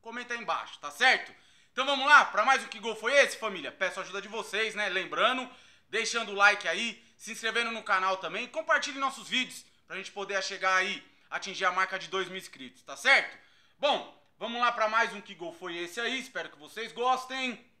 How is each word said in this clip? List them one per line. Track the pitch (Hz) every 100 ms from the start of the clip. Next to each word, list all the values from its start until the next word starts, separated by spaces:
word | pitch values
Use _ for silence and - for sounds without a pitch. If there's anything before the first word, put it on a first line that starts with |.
Comenta | 226 233 240
aí | 240
embaixo, | 208 123 110 -
tá | 147
certo? | - 254 214 - - _ _ _
Então | -
vamos | 262 277 269
lá | 294
pra | 226 196 226
mais | 269
um | 220
Que | 214
Gol | 220 214
Foi | 220
Esse, | 277 254 -
família? | 220 190 139
Peço | - 185 180
a |
ajuda | 180 190
de | 208
vocês, | 220 220 196 220
né? | 202 208
Lembrando, | 185 170 151 208 254 254 - - - _
deixando | 214 226 233 214
o |
like | 196 202 202 180
aí, | 175 226 214 - _
se | -
inscrevendo | 226 226 226 233
no | 226
canal | 214 196 190 190
também, | 170 180 247
compartilhe | 311 311 302 285 277
nossos | 269 240 196
vídeos | 226 240 - - _ _
pra | 175
gente | 190
poder | - 196 196
chegar | 185 196 190 185
aí, | 190 170 - _ _
atingir | 165 196 185 185
a |
marca | 180 185 190
de | 165
dois | 185 180
mil | 185
inscritos, | - 143 127 -
tá | - 139
certo? | 247 269 - - - _ _ _
Bom, | 285 254 - - _ _
vamos | 214 233
lá | 240
pra | 233 220
mais | 220 226
um | 196
Que | 196
Gol | 196 170
Foi | 165 180 170
Esse | 175 233
aí, | 233 254
espero | - 180 160
que | -
vocês | 147 - 226
gostem. | - 247 254 254 262 262 214 - _